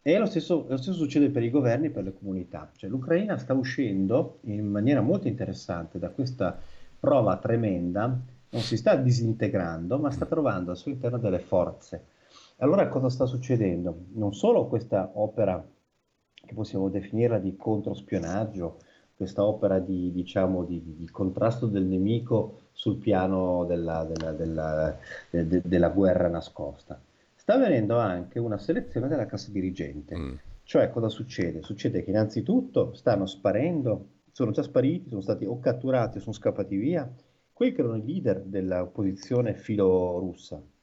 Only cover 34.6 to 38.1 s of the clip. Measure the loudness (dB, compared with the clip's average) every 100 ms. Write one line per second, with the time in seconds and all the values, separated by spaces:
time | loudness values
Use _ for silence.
34.6 | -4 -2 0 0 -4 -8 -4 -4 -4 -2
35.6 | -2 0 0 0 0 -4 -10 -2 -2 -2
36.6 | -4 -2 0 -2 -4 -12 _ _ _ _
37.6 | 0 2 0 -2 -4